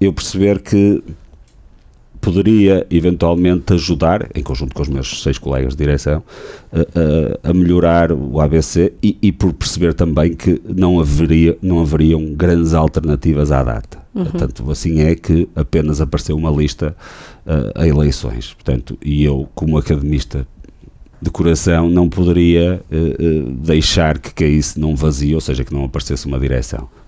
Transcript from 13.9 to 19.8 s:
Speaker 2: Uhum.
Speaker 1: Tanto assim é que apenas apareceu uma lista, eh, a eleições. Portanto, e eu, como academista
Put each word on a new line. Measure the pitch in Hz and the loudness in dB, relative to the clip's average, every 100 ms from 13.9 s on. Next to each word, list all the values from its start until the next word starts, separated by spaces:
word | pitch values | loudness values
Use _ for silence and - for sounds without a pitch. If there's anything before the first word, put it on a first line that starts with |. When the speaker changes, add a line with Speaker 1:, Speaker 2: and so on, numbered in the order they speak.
| - - | -18 -12
Speaker 2:
Uhum. | 208 165 | -6 -4
Speaker 1:
Tanto | 170 67 - 62 | -4 -4 -6 -6
assim | 76 87 80 | -4 -2 0
é | 78 82 | 2 0
que | - 82 87 - | 0 0 0 -4
apenas | 76 82 76 73 | -2 -2 0 -2
apareceu | 71 73 - 78 | -2 -4 -4 -4
uma | 80 | 0
lista, | 73 76 - 80 78 - - - - - | 0 0 -2 -8 -8 -16 -20 -20 -14 -4
eh, | 78 52 - | -2 -2 -2
a | 80 | 0
eleições. | 71 73 - 58 55 57 | 2 2 0 -4 -8 -10
Portanto, | - - 64 - - | -10 -4 -4 -4 -10
e | 76 73 | -4 0
eu, | 73 67 69 - | 0 0 -4 -6
como | 78 | -2
academista | 78 | 0